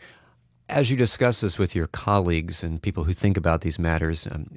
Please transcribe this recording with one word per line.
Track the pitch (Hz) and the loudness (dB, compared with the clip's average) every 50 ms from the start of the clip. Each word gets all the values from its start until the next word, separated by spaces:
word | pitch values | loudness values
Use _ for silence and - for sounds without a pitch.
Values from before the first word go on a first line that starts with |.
| - - - - _ _ _ _ _ _ _ _ _ - | -8 -18 -20 -20 _ _ _ _ _ _ _ _ _ -4
as | 160 147 143 113 | 0 0 2 2
you | 135 123 | 2 2
discuss | 123 110 - - 131 123 113 - | 2 2 2 2 2 2 2 2
this | 113 98 - - | -2 -2 0 0
with | 98 87 - | -2 0 0
your | 87 82 - | -2 -4 -2
colleagues | - - - 101 104 101 92 87 85 80 80 87 - - | -4 -6 0 2 2 4 4 4 2 0 0 -2 -6 -6
and | - 85 82 80 | -4 -4 -6 -4
people | - 104 - - 78 | -4 -4 -4 -2 0
who | 80 90 | -2 -2
think | - - 101 95 95 | 2 2 2 2 4
about | 82 85 82 80 | 2 2 2 2
these | - 82 78 - | 0 -2 -4 -2
matters, | 82 82 82 80 82 80 80 80 - - | 0 0 0 0 0 0 -2 -4 -6 -8
um, | - 80 78 - - | -8 -10 -10 -10 -10